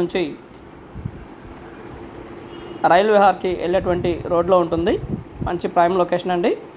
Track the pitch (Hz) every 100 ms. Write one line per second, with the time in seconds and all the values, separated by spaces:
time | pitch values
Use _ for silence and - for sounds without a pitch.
0 | 175 190 156 - - - - - - -
1 | - - - - - - - - - -
2 | - - - - - - - - 165 175
3 | 214 208 196 180 185 175 165 185 185 180
4 | 175 160 - 175 175 185 170 170 175 381
5 | - - - - - 349 - 175 170 190
6 | 170 175 185 175 220 440 -